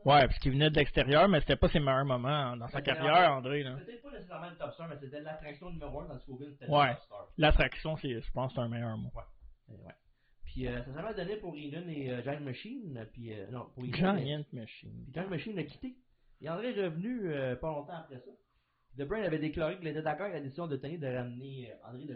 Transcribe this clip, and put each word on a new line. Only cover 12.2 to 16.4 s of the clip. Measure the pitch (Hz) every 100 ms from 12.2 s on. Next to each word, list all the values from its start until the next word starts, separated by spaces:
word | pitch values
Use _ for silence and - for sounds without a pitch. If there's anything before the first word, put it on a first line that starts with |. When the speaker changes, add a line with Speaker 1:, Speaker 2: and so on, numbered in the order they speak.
Speaker 2:
Giant | 120 147
Machine, | 143 123 214 269 196 123 110
puis, | - 117
euh, | 107 95
non, | 123 - -
pour |
Heenan, | 123 123 185 196
Speaker 1:
Giant | 139 151 147
Speaker 2:
mais | 127
Speaker 1:
Machine. | 110 - 107 113
Speaker 2:
puis | 117
Giant | 139 190
Machine | 165 220 196
l'a |
quitté. | 135 - 254 - _ _ _ _